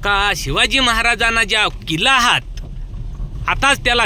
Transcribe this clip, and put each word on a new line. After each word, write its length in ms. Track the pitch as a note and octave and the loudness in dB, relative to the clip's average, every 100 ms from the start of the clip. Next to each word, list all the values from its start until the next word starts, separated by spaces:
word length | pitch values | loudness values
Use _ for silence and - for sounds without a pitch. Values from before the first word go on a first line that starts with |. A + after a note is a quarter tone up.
का 280 | G3+ G3+ G3+ F#3+ | 0 2 2 0
शिवाजी 420 | - E3 B3 B3 | -2 2 2 2
महाराजांना 640 | B3+ A3+ A#3 A#3 A#3 A3+ | 2 2 0 2 2 2
ज्या 240 | A3+ A3 G3+ - - | 0 2 0 -2 -6
किल्ला 240 | D#3 A#3 | -2 2
आहात, 300 | C4+ A#3+ D#3 - - - - - - - - - - - | 4 4 0 -2 -10 -10 -10 -10 -8 -10 -8 -8 -6 -4
आताच 360 | F3+ C4+ C#4 B3 | 0 2 2 2
त्याला 200 | A#3+ | 2